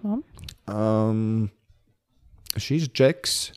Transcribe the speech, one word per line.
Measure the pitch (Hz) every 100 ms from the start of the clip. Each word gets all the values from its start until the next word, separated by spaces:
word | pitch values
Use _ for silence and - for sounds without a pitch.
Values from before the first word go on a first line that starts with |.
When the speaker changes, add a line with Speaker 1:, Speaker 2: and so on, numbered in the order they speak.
Speaker 1:
O. | 214 233 - - - - -
Speaker 2:
Um, | 107 107 110 110 110 110 110 104 _ _ _ _ _ _ _ - - -
šis | 107 - 151 143
džeks | - 131 165 - - -